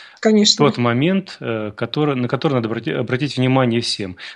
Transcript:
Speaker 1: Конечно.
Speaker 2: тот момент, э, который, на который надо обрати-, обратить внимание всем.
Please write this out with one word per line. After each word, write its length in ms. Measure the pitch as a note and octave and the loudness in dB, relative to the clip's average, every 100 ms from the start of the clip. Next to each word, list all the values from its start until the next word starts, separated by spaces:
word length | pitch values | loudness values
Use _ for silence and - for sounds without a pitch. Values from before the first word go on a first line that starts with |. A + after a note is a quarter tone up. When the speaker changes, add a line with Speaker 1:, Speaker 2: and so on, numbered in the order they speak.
| - - | -20 -2
Speaker 1:
Конечно. 440 | A3 G#3+ G#3+ - D3 | 2 6 6 6 4
Speaker 2:
тот 120 | - | 2
момент, 580 | A#2+ A#2 D#3+ F#3+ G3 - | 0 2 2 0 -4 -10
э, 320 | B2 A2 G#2+ - | -6 -4 -6 -6
который, 380 | A#2 - - C3 | -6 -2 -2 0
на 120 | B2 | -2
который 260 | C3 D#3+ | -2 0
надо 140 | C3 A2 | 0 -2
обрати-, 240 | A2+ C3 | -4 -4
обратить 440 | C#3+ A2+ B2+ C#3+ B2+ | -4 -2 -2 -2 0
внимание 420 | C3 C3 B2 A#2 | 2 4 2 0
всем. 360 | A#2 - G2 F2+ - | -2 -6 -8 -12 -18